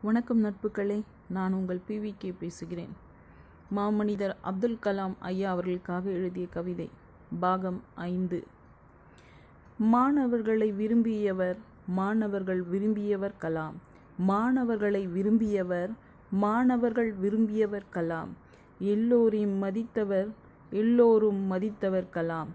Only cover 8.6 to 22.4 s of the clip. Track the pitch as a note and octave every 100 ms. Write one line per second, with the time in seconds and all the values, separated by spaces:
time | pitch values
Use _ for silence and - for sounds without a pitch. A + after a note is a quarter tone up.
8.6 | - - - - - - - - - -
9.6 | - - A3 A#3+ C4 C#4+ B3+ A#3 G#3+ A3
10.6 | G#3+ G3 G#3+ A#3 A3+ G#3+ G#3 F#3 F3+ F#3
11.6 | - - - F#3 F#3+ A3 G#3+ G3 F#3 F#3
12.6 | F3 F#3 G#3 G#3+ G#3 G3+ G3 G3+ E3 D#3+
13.6 | D#3 D#3+ - - - - F3+ G3+ A#3 B3+
14.6 | B3 A3+ G#3 G3+ F#3+ F3 G3 A3 A3 G3+
15.6 | F3+ F3+ F3+ A#3 - - - F#3+ G#3 A3
16.6 | B3+ B3 A#3 A3+ A3+ G3+ F#3+ A3 A3 G#3+
17.6 | G#3 G3+ G3 F#3 E3 E3 F3 - - -
18.6 | - - F#3+ G#3 A#3 A#3+ A3+ G#3+ G#3 G3
19.6 | G3 G3 A3+ - G#3 G3 G3+ A3 - -
20.6 | - G3 A3 A#3+ A#3 A3 G#3+ G3 G3 F#3
21.6 | G#3+ G#3+ G3 F#3+ F3+ - E3 E3